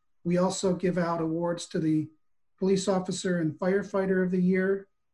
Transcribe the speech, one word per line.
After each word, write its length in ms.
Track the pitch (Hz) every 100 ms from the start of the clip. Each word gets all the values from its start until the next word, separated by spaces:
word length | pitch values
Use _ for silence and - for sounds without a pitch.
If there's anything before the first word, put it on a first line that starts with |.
| _ _
We 160 | 175 175
also 340 | 185 185 196
give 240 | 170 190 175
out 240 | 170 165
awards 460 | 160 165 175 170 -
to 120 | 180
the 280 | 156 156 151 - _ _ _ -
Police 300 | 190 196 196
Officer 520 | 185 185 180 190 175
and 140 | 156
Firefighter 720 | 143 185 196 196 196 190 185 180
of 60 |
the 100 | 185
Year 460 | 180 185 190 196 - _ _